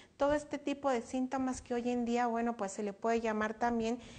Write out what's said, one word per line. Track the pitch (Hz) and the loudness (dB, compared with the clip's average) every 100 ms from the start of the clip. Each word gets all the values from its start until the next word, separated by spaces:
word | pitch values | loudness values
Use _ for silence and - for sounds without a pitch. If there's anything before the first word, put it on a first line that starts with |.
| - - | -14 0
todo | 285 | 2
este | 294 294 285 | 2 0 -4
tipo | 285 285 285 | -2 0 2
de | 240 | 0
síntomas | 233 262 254 269 262 254 | 0 -2 -2 0 -2 -2
que | - | -4
hoy | 240 240 | -2 0
en | 247 | 0
día, | 233 240 240 | 2 2 2
bueno, | 226 233 | 2 0
pues | 233 196 | -2 -4
se | - | -4
le | 208 | -6
puede | 196 226 233 | -2 0 2
llamar | 220 214 214 | 2 0 0
también | 220 240 233 226 247 - | 0 0 2 0 -2 -6